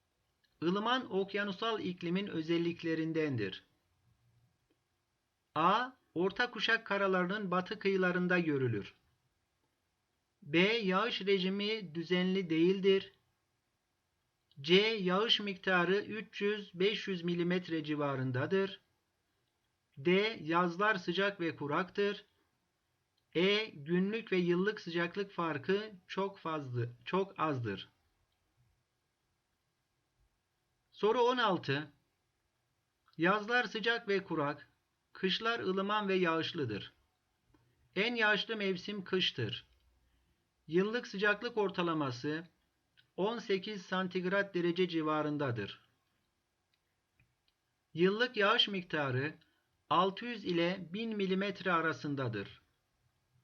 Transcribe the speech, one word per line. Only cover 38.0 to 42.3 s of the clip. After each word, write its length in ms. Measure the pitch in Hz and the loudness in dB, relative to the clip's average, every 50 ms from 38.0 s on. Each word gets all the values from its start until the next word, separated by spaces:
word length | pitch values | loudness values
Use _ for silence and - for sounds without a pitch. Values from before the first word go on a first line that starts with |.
| 208 240 240 | -2 -2 0
yağışlı 420 | 233 220 208 208 196 - - 226 | 2 4 4 4 2 0 -4 -4
mevsim 460 | 214 202 190 190 175 - 208 208 202 180 | -2 -2 -2 -2 -2 -4 -8 -8 -8 -4
kıştır. 640 | - 190 185 175 - - - 113 101 - - - _ _ _ _ _ _ _ _ _ _ _ _ _ _ _ _ _ _ _ _ | -2 0 0 0 0 0 -2 -4 -4 -4 -10 -14 _ _ _ _ _ _ _ _ _ _ _ _ _ _ _ _ _ _ _ _
Yıllık 400 | 151 156 180 196 214 226 247 240 | 0 2 2 2 2 0 -2 -4
sıcaklık 500 | - - 190 208 208 208 202 240 240 240 | -4 -4 0 2 2 2 0 -2 -4 -2
ortalaması 920 | 214 202 185 180 185 170 170 160 156 143 131 120 123 147 147 | 0 0 0 0 0 0 0 0 0 -2 -2 -4 -4 -4 -4